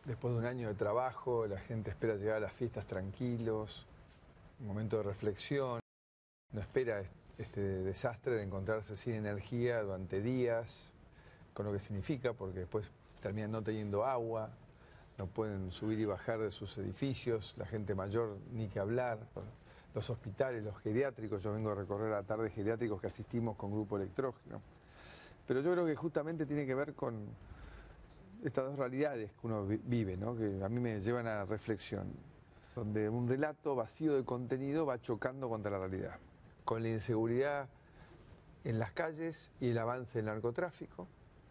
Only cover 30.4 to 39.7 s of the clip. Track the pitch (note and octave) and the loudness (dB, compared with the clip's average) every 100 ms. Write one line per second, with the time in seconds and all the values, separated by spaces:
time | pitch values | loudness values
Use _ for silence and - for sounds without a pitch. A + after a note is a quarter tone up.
30.4 | G#2+ G2 G2 A#2+ A#2+ G#2+ G2 B2 A2+ G#2+ | 0 2 0 2 2 2 2 2 2 -2
31.4 | G2 G#2+ - G2+ - G2 F#2+ - - - | 0 -2 0 -2 -2 -4 -4 -6 -12 -20
32.4 | - - - - G#2+ G#2+ G#2+ A#2+ A#2+ C3 | -20 -20 -12 -4 0 2 2 4 4 4
33.4 | D3+ D3 D3+ C3 A2 - D#3 C#3 A#2 B2 | 2 0 0 2 0 0 4 4 4 0
34.4 | A#2+ C3 C#3 D3+ D3+ B2 - A2 B2+ C3+ | 0 0 2 2 2 0 0 0 0 0
35.4 | B2+ A2 G2+ G2 F#2+ F#2 F#2 F2 - - | -2 0 0 0 0 -2 -2 -6 -14 -20
36.4 | - - - A2+ A2+ A2+ G2+ A2 A2+ A#2+ | -20 -8 0 2 2 2 2 4 4 4
37.4 | C#3 C#3+ C#3 - - - - - - - | 2 0 -4 -10 -20 -20 -20 -20 -20 -20
38.4 | - - - A2+ A2 - D#3+ D#3 E3 D#3 | -20 -6 0 2 2 0 0 0 -4 -4
39.4 | - - B2 | -10 0 2